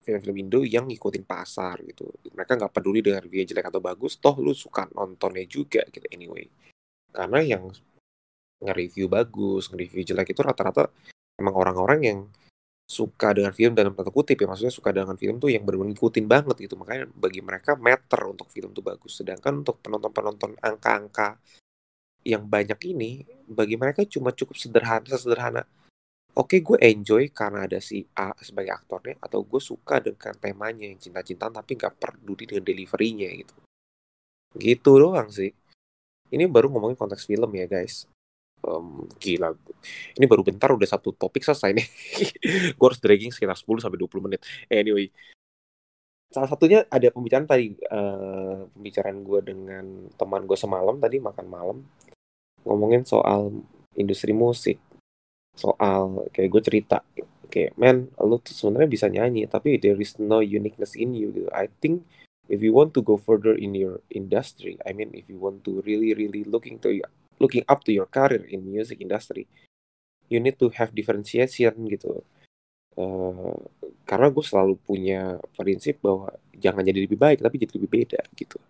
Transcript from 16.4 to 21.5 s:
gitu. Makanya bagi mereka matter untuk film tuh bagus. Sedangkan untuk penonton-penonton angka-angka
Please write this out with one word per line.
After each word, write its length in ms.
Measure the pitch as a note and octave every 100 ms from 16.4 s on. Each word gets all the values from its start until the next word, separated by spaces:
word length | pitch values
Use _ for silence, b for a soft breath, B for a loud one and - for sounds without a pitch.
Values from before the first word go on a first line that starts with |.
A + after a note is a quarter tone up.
| D3 A#2+ G2
gitu. 80 | F#2
Makanya 320 | F#2 B2+ C3
bagi 320 | - F#2+ F#2
mereka 320 | F#2+ F#2 -
matter 560 | C#3+ A#2+ C3 _ - G2
untuk 160 | F#2+ -
film 240 | - F#2+
tuh 160 | G2 F#2+
bagus. 320 | F#2+ - -
Sedangkan 480 | F#2+ F#2+ C#3 C#3+ C#3+
untuk 160 | -
penonton-penonton 720 | - G#2+ G#2+ G#2+ G#2 G#2 G#2+ A2
angka-angka 720 | A2+ A2 A#2 G#2+ G#2 - G#2 A2 b